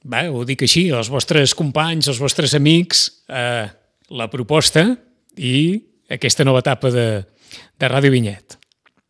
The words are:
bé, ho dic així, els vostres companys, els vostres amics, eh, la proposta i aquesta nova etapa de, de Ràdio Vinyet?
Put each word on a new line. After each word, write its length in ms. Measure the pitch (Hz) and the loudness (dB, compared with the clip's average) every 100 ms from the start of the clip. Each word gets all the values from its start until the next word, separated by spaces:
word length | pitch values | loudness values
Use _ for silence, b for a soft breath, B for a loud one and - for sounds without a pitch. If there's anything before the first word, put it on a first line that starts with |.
| 139 | -6
bé, 220 | 117 170 | -4 -2
ho 140 | 131 123 | -4 -6
dic 160 | 135 | -2
així, 260 | 127 160 180 | 0 2 2
els 200 | 127 110 | 0 -2
vostres 460 | 135 - 156 135 - | -4 0 2 2 0
companys, 520 | 156 139 160 165 143 | -2 -2 -2 -2 -2
els 120 | 120 | -2
vostres 320 | 135 - 147 | -2 -2 0
amics, 720 | 143 143 165 175 - - - - | 2 4 2 2 0 -2 -6 -12
eh, 380 | 135 120 120 104 - _ _ _ | -6 -4 -4 -6 -12 _ _ _
la 160 | 123 110 | -10 -8
proposta 560 | 135 117 156 - 156 190 254 _ _ _ - | -8 -2 0 2 2 2 0 _ _ _ -8
i 180 | 131 131 160 208 - _ - | -2 0 2 0 -6 _ -12
aquesta 340 | 131 123 - | -4 -2 2
nova 160 | 139 127 | 4 4
etapa 320 | 135 131 135 | 2 0 0
de, 160 | 120 117 107 95 B B B B - | 0 0 -2 -6 B B B B -4
de 80 | 131 | -2
Ràdio 220 | 131 139 | 2 4
Vinyet? 460 | 131 110 98 - - _ _ _ _ | 4 0 -6 -16 -20 _ _ _ _